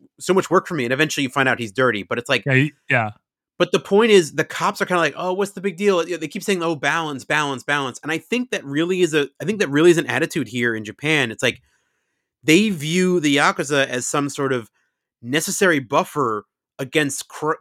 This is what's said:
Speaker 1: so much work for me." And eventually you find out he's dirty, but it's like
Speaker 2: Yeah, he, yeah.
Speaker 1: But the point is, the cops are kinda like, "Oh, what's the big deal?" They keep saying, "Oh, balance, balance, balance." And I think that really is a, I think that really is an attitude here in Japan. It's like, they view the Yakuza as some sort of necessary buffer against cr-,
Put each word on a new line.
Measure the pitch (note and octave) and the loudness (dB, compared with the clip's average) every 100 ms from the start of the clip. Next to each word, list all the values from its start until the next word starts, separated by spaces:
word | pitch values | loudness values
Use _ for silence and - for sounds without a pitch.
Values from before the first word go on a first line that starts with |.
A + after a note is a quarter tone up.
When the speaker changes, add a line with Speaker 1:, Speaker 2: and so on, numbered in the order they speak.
| _ _ | _ _
Speaker 1:
so | - | 0
much | F#3+ - | 0 2
work | F3+ - | 0 0
for | |
me." | E3 | -4
And | A#2+ | -2
eventually | C3 D3+ - | 0 0 0
you | B2+ | -2
find | C#3+ C3 | 0 0
out | A#2+ | 0
he's | A2 | -4
dirty, | A2+ B2+ G#2 | 0 0 0
but | - A#2 | -4 -6
it's | - | -2
like | B2 | -2
Speaker 2:
Yeah, | C#3 | 2
he, | C3 D3 - - | 2 2 -4 -2
yeah. | B2+ G#2+ - _ _ _ - | -2 -2 -8 _ _ _ -2
Speaker 1:
But | F3 | 0
the | F#3 | 0
point | - G3+ A#3 | 2 2 6
is, | G3 D3 | 6 4
the | D3 | -2
cops | D3 - F3+ G3+ | -4 -2 -2 -2
are | G3 | -2
kinda | F3+ | 0
like, | D3+ C3+ | 0 -2
"Oh, | F3+ | -4
what's | F#3 G3 | -4 -4
the | F#3+ | -4
big | G3 E3 | -8 0
deal?" | G3+ F3+ | 2 2
They | D#3+ E3 D#3 | 0 -6 -8
keep | G3 | -8
saying, | G#3 F#3 | -4 -2
"Oh, | E3 | -2
balance, | D3+ C#3+ E3 D#3 C3 | -2 -2 -2 -4 -8
balance, | - D3+ C#3+ B2+ | -2 -2 0 -4
balance." | - C#3+ C3+ B2 | -2 -2 -2 -6
And | C#3+ | -6
I | D#3+ | -6
think | - A#3+ B3 | -4 -4 -2
that | F#3+ | -6
really | C#3 C#3+ F3 F#3 | -4 -2 0 0
is | E3+ | 2
a, | D3+ C#3+ - | 0 -2 -4
I | |
think | D#3 G#3+ | -4 -2
that | D#3+ | 0
really | C#3+ F3 | 6 6
is | E3 | 6
an | B2 | 2
attitude | A#2+ D#3+ E3 G#2+ | -2 -2 -2 -4
here | A#2+ A#2+ | -2 -2
in | A2 | -2
Japan. | G#2+ - D3+ D3+ A#2+ | -6 -6 -2 0 0
It's | G#2 | -2
like, | B2 - _ _ _ _ _ _ _ _ | -2 -2 _ _ _ _ _ _ _ _
they | - E3+ A3 | 4 4 4
view | E3 D3+ F3+ F#3 F3+ | -2 -2 0 2 2
the | D3 C#3 | 2 4
Yakuza | E3+ F#3 C#3 C#3+ C3+ | 2 0 -2 0 0
as | B2+ - | -4 -4
some | D3+ C#3+ | -2 -4
sort | - C3+ | -4 -2
of | B2 G#2+ _ _ _ _ _ | -2 -4 _ _ _ _ _
necessary | A#2+ D3 G3 - F#3+ D3+ | -4 -4 -2 0 2 2
buffer | A#2+ D3 F#3 D3+ A#2+ G#2+ - _ _ - | 0 -2 -2 -2 -2 -4 -8 _ _ -14
against | C3 D#3 C#3+ - - | -4 0 0 -4 -12
cr-, | - D3+ D#3+ | -6 -6 -6